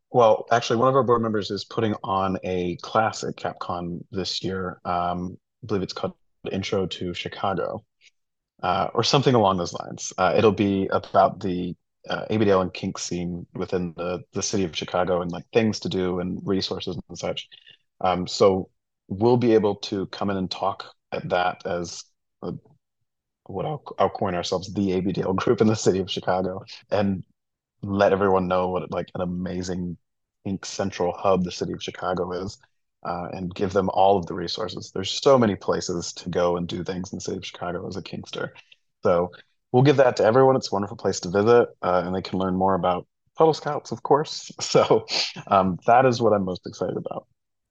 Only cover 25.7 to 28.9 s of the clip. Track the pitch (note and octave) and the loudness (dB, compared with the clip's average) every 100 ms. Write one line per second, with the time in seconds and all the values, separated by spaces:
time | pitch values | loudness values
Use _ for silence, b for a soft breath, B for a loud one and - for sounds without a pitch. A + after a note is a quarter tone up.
25.7 | A2 A2+ F#2+ F#2 - - F#2 F#2 F#2+ - | 2 2 0 0 -4 -2 -2 -2 -6 -12
26.7 | - - G2 G2+ F#2+ - _ _ _ _ | -18 -4 0 0 -2 -6 _ _ _ _
27.7 | _ G2+ G2 G2 F#2+ G2+ F#2+ F2+ F#2 F#2 | _ -2 4 4 4 4 4 2 0 0
28.7 | F2+ - | -2 -4